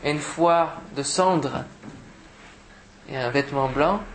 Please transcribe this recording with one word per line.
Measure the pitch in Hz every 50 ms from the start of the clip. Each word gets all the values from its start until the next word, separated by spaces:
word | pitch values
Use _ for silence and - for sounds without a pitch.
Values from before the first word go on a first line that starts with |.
| -
une | 143 147 151
foi | 147 - - - 170 170 170 170 165 160 - - - - -
de | 135
cendre | 143 - - - 185 185 185 165 135 135 123 127 131 - - - - - - - - - - - - - - - - - - - - - - - - - - - - -
et | - 135
un | 127 120
vêtement | 123 143 139 - 143 139 135 131
blanc | 123 135 147 165 196 208 208 - -